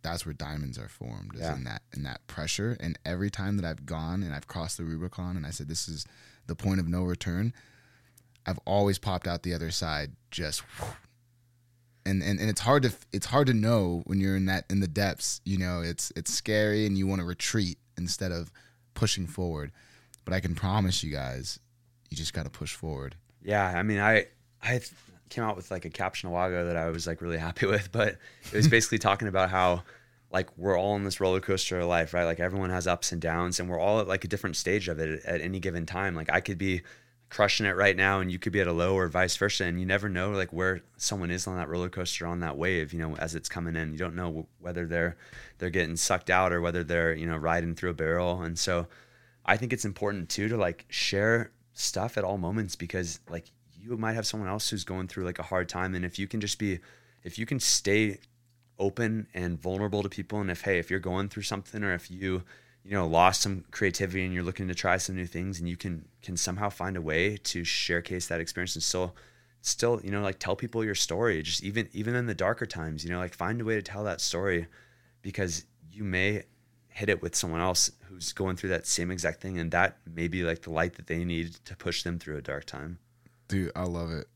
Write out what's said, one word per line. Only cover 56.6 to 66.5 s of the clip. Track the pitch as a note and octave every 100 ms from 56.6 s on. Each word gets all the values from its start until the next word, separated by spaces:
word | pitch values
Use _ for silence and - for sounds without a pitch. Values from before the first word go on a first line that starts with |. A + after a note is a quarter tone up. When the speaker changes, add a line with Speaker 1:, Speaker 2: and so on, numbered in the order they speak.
| G#2 F2+ - - _ _
Speaker 2:
if | F2 E2+
you | A2+
can | C#3
stay | - - - G#2 G#2+ G2 - _ _ _ _ -
open | G2 F#2+ A2+ A2 G#2+
and | F#2 F2+ E2+
vulnerable | F2+ F#2+ G#2 G#2
to | G2
people, | - F2 G#2
and | G2
if, | F2+
hey, | - F2+
if | E2+
you're | F#2
going | F#2 F#2 G2
through | G#2
something, | F#2+ G2+ F#2+ A2
or | G#2
if | F2+ -
you, | F2+ F#2+ F#2 F2 - _ _ -
you |
know, | G2+ E2+
lost | E2 F2+ F#2+
some | G2+ F#2+ -
creativity | - G2+ F2 F#2+ F#2 F#2
and |
you're | F2+
looking | F2 F#2 F#2+
to | F2+
try | F#2+ F#2
some | - F#2
new | F2
things, | E2 F#2 F#2
and | E2+
you | F2
can, | G2 E2 D#2 _
can | - F2+
somehow | -